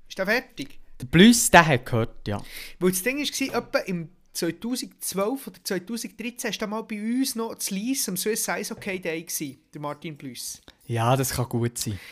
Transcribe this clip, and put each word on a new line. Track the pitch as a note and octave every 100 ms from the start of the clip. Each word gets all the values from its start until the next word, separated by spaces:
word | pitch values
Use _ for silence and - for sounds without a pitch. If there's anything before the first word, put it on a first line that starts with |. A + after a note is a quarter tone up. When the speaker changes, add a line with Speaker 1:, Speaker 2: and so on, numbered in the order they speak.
| -
Speaker 1:
Ist | -
der | F#3+
fertig? | A#3+ - - C3+ - - -
Speaker 2:
Der | B2+
Plüss, | E3 A3 A#3 -
der | F3 D#3+
hat | B2+ -
gehört, | A#2 A2+ - -
ja. | G2+ - - - -
Speaker 1:
Weil | F#3
das | F#3
Ding | B3 C#4
war, | C#4+ - C4 A#3
etwa | A#3 C#4
im | - F3+ D#3+ _ _
zweitausendzwölf | - E3+ E3+ A3+ B3+ - - - F#3 G#3 C4+ -
oder | -
zweitausenddreizehn | - F#3 F#3 A3+ - - A#3 A#3 A3+
war | F#3+
der | G#3
mal | G#3+
bei | A3+ G#3+
uns | A3 B3+ C4+ A3+
noch | A3+ -
zu | - G3
Lies | A#3 C4+ -
am | F#3
Swiss | G#3+ A3 -
Ice | F#3+ G#3
Hockey | A3 G3+ F#3+
Day | F3+ E3
gewesen, | D#3+ - D3 C3 _
der | D#3
Martin | D3 D3 E3 D3
Plüss. | C#3+ A#2+ - - - - -
Speaker 2:
Ja, | A2+ A#2 C3+
das | B2+
kann | - B2
gut | A#2+ A#2+ -
sein. | A#2 G2+ -